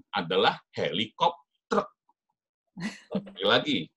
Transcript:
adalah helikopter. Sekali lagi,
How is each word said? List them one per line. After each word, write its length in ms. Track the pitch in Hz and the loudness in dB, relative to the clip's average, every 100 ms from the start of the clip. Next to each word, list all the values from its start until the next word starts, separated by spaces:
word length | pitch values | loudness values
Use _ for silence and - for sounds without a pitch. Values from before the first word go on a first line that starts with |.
| - | -6
adalah 480 | - 85 92 117 180 _ - | -6 -2 2 2 0 _ -4
helikopter. 1120 | 82 82 113 - 165 - _ _ - 151 - _ _ _ _ _ _ _ _ - 185 - - | -4 -2 -6 0 0 0 _ _ -4 -2 -2 _ _ _ _ _ _ _ _ -10 -10 -10 -8
Sekali 340 | 202 - - 98 | -8 -8 -2 4
lagi, 320 | 233 - 110 78 | 4 4 -2 -4